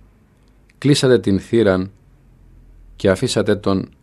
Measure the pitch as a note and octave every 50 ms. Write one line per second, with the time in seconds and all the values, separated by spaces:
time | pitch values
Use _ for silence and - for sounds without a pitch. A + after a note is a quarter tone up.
0 | - _ _ _ _ _ _ _ _ _ _ _ _ _ _ _ - C3+ D3 -
1 | - C3 B2+ A#2 A2+ G2+ G2 F#2+ - - - A#2 A2 G2+ F#2 F#2 F#2 G2 - _
2 | _ _ _ _ _ _ _ _ - - - - - - - - - - - -
3 | - G2+ F#2 - - A#2 - A#2 G2 G2+ G#2 G2 - G2 G2 F#2+ - - - _